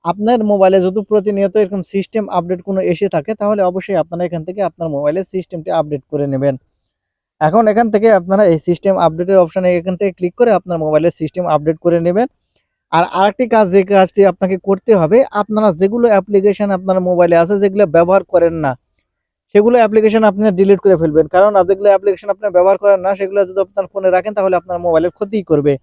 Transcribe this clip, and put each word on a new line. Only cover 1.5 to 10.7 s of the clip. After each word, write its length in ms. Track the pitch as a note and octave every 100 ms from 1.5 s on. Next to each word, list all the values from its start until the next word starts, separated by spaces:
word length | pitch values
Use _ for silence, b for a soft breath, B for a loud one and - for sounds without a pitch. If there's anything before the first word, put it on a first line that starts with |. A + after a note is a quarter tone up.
| G#3+
এরকম 200 | F#3+ G3 E3+
সিস্টেম 300 | G3 F3+ A3 G3 F3+
আপডেট 220 | E3+ F3+ F#3
কোনো 120 | F#3+ F3
এসে 160 | E3 G3+ E3
থাকে 160 | D3 E3
তাহলে 200 | G#3 G#3+ F#3
অবশ্যই 280 | F#3 G3 F#3
আপনারা 180 | D#3 E3+ F3
এখান 140 | E3+ D#3+
থেকে 120 | F#3+ F3+
আপনার 180 | _ E3 C#3+
মোবাইলের 300 | D3 E3+ F#3
সিস্টেমটি 360 | F#3+ E3+ E3+ D#3 E3
আপডেট 240 | D3+ D3 _
করে 140 | D3 C#3+
নেবেন। 220 | C3+ C#3 C3 _ _ _ _ _ _ _ _ D#3
এখন 160 | G#3 A3
এখান 160 | G#3 A#3
থেকে 140 | G#3 A3 G3
আপনারা 240 | F3 G3 G3
এই 80 | D#3+ -
সিস্টেম 260 | E3+ G3 F#3 E3+
আপডেটের 320 | D#3+ F3+ F#3+
অপশনে 260 | E3+ F#3+ F#3 F3
এখান 160 | F3 F3+
থেকে 120 | G3+ F3
ক্লিক 160 | F3+ -
করে 120 | A#3+ F#3
আপনার 180 | F3+